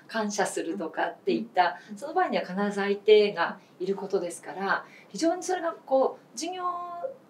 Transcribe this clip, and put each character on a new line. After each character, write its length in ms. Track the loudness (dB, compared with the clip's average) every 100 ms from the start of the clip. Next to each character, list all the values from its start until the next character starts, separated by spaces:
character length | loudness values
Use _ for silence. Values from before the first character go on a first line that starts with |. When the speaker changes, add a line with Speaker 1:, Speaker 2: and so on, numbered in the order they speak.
| -8
Speaker 1:
感 240 | -4 -2
謝 140 | 0 -2
す 180 | -2
る 140 | -4 -4
と 120 | -6
か 140 | -4
っ 140 | -4 -4
て 140 | 0
い 80 | 0
っ 40 | 0
た、 340 | 2 2 2 -12
Speaker 2:
う 40 | -12
ん。 20 |
Speaker 1:
そ 100 | -4
の 60 |
場 100 | 0
合 40 | 2
に 80 | 0
は 60 |
必 120 | -2 -2 -2
ず 0 | 0
相 180 | -2 0
手 360 | 8 8 8
が 260 | 2 -2 -4 -14 -10
い 60 | -4
る 100 | -4
こ 120 | 0
と 120 | -2
で 120 | -2
す 100 | -8
か 120 | -12
ら、 320 | -6 -2 -2 -4 -20 -16
非 80 | -2
常 180 | 0 0
に 80 |
そ 120 | -2 -2
れ 60 |
が 120 | -2 -6 2
こ 320 | 4 4 0
う、 180 | -16 -10
授 160 | -8
業 100 | -4 -4 -4 -8 -10 -10 -12